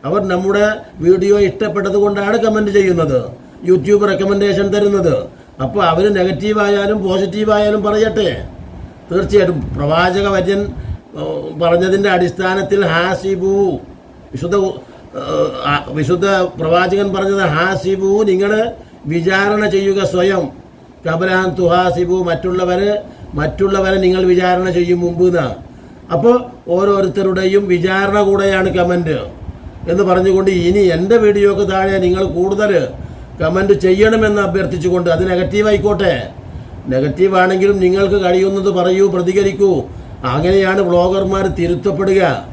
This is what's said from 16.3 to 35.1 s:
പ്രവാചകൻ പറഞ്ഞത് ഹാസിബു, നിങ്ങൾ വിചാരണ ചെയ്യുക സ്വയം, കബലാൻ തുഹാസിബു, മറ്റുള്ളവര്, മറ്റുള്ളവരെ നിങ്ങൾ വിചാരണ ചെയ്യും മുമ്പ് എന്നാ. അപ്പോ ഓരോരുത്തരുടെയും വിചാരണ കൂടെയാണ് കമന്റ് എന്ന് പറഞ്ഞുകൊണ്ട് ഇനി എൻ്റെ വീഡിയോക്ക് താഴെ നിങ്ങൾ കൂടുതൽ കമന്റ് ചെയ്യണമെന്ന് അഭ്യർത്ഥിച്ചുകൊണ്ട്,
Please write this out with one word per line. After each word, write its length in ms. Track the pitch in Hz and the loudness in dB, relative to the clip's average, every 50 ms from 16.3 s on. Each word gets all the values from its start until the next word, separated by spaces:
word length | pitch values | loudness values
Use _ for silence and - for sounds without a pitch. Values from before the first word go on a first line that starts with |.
| 196 196 185 170 - - | 0 0 0 -2 -4 -6
പ്രവാചകൻ 480 | 156 156 170 175 180 170 190 196 202 202 190 | -2 0 2 2 2 2 0 0 0 -2 -2
പറഞ്ഞത് 280 | 196 196 196 196 196 190 165 147 | -2 -2 -2 0 0 0 0 0
ഹാസിബു, 560 | 160 175 190 190 - - 180 196 185 190 196 196 208 220 202 | 0 0 0 -2 -2 -2 -2 -2 0 0 0 0 2 2 2
നിങ്ങൾ 200 | 185 185 202 202 214 214 220 226 - - - - - - - 147 160 | 2 0 0 0 0 0 -2 -4 -6 -12 -18 -20 -20 -14 -8 -4 -4
വിചാരണ 500 | 170 165 185 196 190 196 202 208 208 208 208 - | -2 -2 0 0 0 0 0 0 0 0 0 0
ചെയ്യുക 240 | 196 196 196 190 202 196 185 185 | 0 0 0 0 0 -2 -2 0
സ്വയം, 300 | 180 180 196 196 185 160 139 - - - - - - - - - - - 165 | 0 0 2 0 0 -2 -4 -8 -14 -20 -20 -20 -20 -20 -20 -20 -10 -6 -4
കബലാൻ 400 | 160 165 185 185 180 185 185 185 - 185 | -2 -2 0 0 0 0 0 0 -2 0
തുഹാസിബു, 580 | 180 170 170 180 180 180 170 175 180 175 180 185 175 170 | 0 2 2 2 2 0 0 -2 -2 0 0 -2 0 -2
മറ്റുള്ളവര്, 640 | 165 156 - 185 180 185 185 175 180 180 202 202 208 208 208 - - - - - - 147 | -2 -2 -2 -4 -2 -2 0 0 0 0 0 0 -2 -2 -6 -10 -18 -20 -18 -10 -6 -4
മറ്റുള്ളവരെ 580 | 151 151 - - 196 196 196 190 190 190 185 190 185 | -4 -4 -2 -2 -2 0 0 0 0 0 0 2 2
നിങ്ങൾ 160 | 180 185 185 180 180 180 | 2 2 2 2 2 2
വിചാരണ 340 | 175 185 180 180 180 185 185 175 175 | 4 4 2 2 2 0 0 0 0
ചെയ്യും 220 | 175 175 180 175 175 | 2 2 0 0 0
മുമ്പ് 200 | 170 170 165 180 180 | -2 0 2 2 2
എന്നാ. 180 | 180 170 143 123 - - - - - - - - - - - - 175 | 2 0 -2 -2 -6 -10 -14 -20 -20 -20 -20 -20 -20 -20 -10 -6 -4
അപ്പോ 160 | 151 143 233 247 247 247 - - - - - 170 | 0 2 4 4 2 0 -6 -16 -16 -6 -2 0
ഓരോരുത്തരുടെയും 880 | 185 196 202 202 196 190 185 - 202 190 190 185 185 190 190 196 202 208 185 180 | 0 2 2 2 2 0 0 0 0 0 0 0 0 0 2 2 2 2 2 0
വിചാരണ 440 | 170 160 190 190 190 196 202 202 208 202 196 | 0 0 0 0 0 0 0 2 2 2 2
കൂടെയാണ് 400 | 196 196 196 196 190 190 185 190 170 180 | 2 2 2 0 0 0 0 0 0 0
കമന്റ് 400 | 175 175 180 175 170 160 151 123 104 - - - - - - - - - - - - 170 | 0 2 0 0 0 -2 -4 -4 -6 -10 -14 -16 -16 -16 -16 -16 -16 -18 -16 -12 -6 -4
എന്ന് 120 | 170 190 202 185 | 0 0 2 2
പറഞ്ഞുകൊണ്ട് 420 | 180 185 185 196 190 190 190 196 190 180 170 175 | 2 2 2 2 2 2 2 2 0 2 0 2
ഇനി 140 | 185 208 196 180 165 | 2 4 4 4 2
എൻ്റെ 200 | 160 180 196 233 233 214 | 2 2 2 2 4 4
വീഡിയോക്ക് 400 | 208 202 202 202 202 196 196 202 185 | 4 4 4 4 2 2 2 -2 -2
താഴെ 260 | 190 190 190 196 196 190 185 | 0 0 0 0 0 0 0
നിങ്ങൾ 180 | 175 180 190 190 185 151 170 | 0 0 0 -2 -2 -2 -2
കൂടുതൽ 340 | 180 190 196 196 214 208 196 170 135 - - - - - - - - - - - | -2 -2 0 0 0 2 2 0 0 -2 -8 -12 -14 -16 -16 -16 -18 -18 -8 -4
കമന്റ് 340 | 165 156 170 190 196 196 202 151 175 | -4 -2 0 0 2 2 2 2 4
ചെയ്യണമെന്ന് 560 | 185 185 196 214 220 226 220 220 214 208 208 196 175 | 2 4 4 4 4 4 2 2 2 2 0 0 0
അഭ്യർത്ഥിച്ചുകൊണ്ട്, 640 | 170 196 190 160 - 175 151 180 180 180 170 175 | -2 -2 -2 -2 -4 -2 -2 0 0 0 0 0